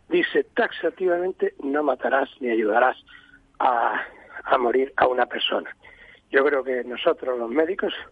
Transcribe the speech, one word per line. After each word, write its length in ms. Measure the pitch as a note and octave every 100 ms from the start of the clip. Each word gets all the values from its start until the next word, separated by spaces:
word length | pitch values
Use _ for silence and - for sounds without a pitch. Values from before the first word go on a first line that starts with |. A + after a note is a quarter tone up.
| -
dice 340 | F3+ - D3+ -
taxativamente: 1000 | - A3 - E3 - F#3 F3 F#3 - G3 -
"No 200 | C#3 D3
matarás 460 | D3 B2+ - C3+ C#3 -
ni 100 | B2
ayudarás 480 | A2+ G#2+ A2+ B2+ - - - - - _ -
a, 440 | C3 A#2+ A#2 C3+ - - - -
a 140 | - C3+
morir 340 | A#2+ C3 C3+ -
a 80 | C3
una 180 | B2+
persona". 460 | B2 A#2 - - - - - - - - _
Yo 140 | C3+
creo 180 | C#3 C#3
que 220 | B2+ B2+
nosotros 540 | B2 A#2 E3+ D#3 C3 B2
los 120 | A2+
médicos, 440 | C#3+ D#3+ G3 G3+ - -